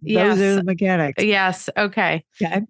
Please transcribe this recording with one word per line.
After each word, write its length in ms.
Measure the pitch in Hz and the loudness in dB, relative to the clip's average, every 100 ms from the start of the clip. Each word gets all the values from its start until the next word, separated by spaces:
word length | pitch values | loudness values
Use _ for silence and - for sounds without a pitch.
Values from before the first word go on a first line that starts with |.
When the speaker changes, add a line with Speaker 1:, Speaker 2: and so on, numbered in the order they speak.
Speaker 1:
those 100 | 156 | -2
Speaker 2:
yes. 280 | - 202 208 | 2 2 2
Speaker 1:
are 160 | 196 196 | 2 2
the 80 | |
mechanics. 600 | 185 175 196 180 147 - | 0 0 0 2 0 0
Speaker 2:
Yes, 460 | 214 202 185 180 - - | 0 2 0 -2 -6 -2
okay. 460 | 208 208 175 160 - - | -2 0 0 -2 -6 -8
Speaker 1:
Okay. 200 | 165 185 | -4 -4